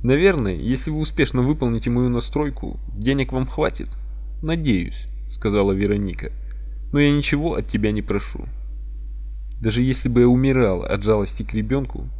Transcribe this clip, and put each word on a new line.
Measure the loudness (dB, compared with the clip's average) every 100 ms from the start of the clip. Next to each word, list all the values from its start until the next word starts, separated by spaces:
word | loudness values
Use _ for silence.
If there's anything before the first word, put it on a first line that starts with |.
Наверное, | 4 6 6 4 0
если | -2 -2 -2 -2
вы | -2
успешно | -2 0 2 4
выполните | 2 2 0 0 0
мою | 2 2
настройку, | 0 -2 -2 -2 -4 -8 -8 -8 -2
денег | 0 0 0
вам | -2 -2
хватит». | 0 -2 -2 -8 -8 -8 -8 -8 -6
«Надеюсь», | -2 0 2 2 0 -6 -8 -8 -8
сказала | -4 0 4 4
Вероника. | 2 2 0 -2 -4 -8 -8 -8 -8 -8 -8 -2
«Но | 4
я | 4
ничего | 4 2 0 0 -2
от | -2
тебя | 0 0
не | 0
прошу». | 0 -2 -2 -8 -8 -8 -8 -8 -10 -10 -10 -10 -10 -8 -8 -2
«Даже | 0 2
если | 2 0 2
бы | 6
я | 6
умирала | 6 6 4 4 2 0
от | 0
жалости | 2 2 2 -4
к | -4
ребёнку, | -4 0 -2 -2 -6 -8